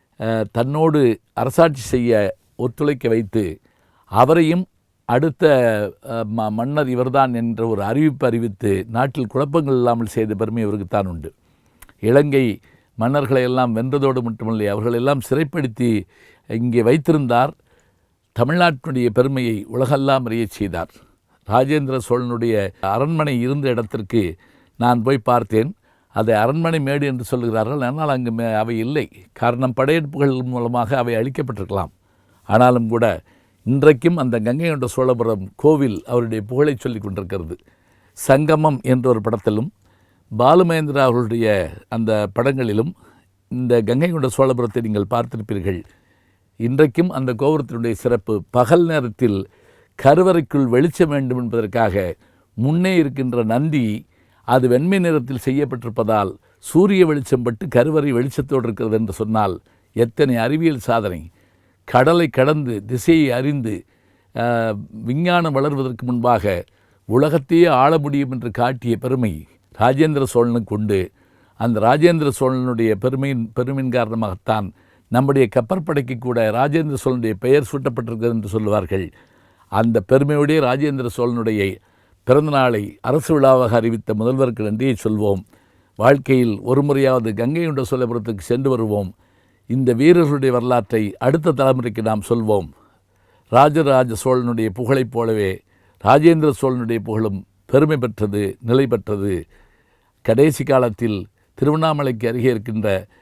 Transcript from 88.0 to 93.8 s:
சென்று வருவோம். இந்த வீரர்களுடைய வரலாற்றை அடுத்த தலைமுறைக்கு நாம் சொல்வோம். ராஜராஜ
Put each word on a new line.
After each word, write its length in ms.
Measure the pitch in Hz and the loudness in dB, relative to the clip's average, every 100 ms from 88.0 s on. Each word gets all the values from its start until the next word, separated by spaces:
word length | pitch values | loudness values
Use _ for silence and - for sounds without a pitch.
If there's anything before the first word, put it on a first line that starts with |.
| 123 120 110 104 | -2 -4 -6 -8
சென்று 300 | - 120 135 | -2 -2 0
வருவோம். 440 | 127 110 104 92 - _ _ _ _ - | 0 0 -2 -4 -10 _ _ _ _ -6
இந்த 280 | 123 127 | 0 0
வீரர்களுடைய 600 | 117 147 175 156 143 135 | 4 6 6 4 2 0
வரலாற்றை 640 | 123 123 123 104 113 104 - | 0 2 0 0 -2 -2 -2
அடுத்த 340 | 127 160 160 | 0 0 0
தலைமுறைக்கு 500 | 135 135 127 120 107 | 2 2 2 -2 -4
நாம் 200 | 110 107 - | -2 -4 -2
சொல்வோம். 400 | 117 107 101 78 - _ _ _ _ _ _ _ | -2 0 -2 -2 -12 _ _ _ _ _ _ _
ராஜராஜ 640 | 117 147 151 | 4 6 4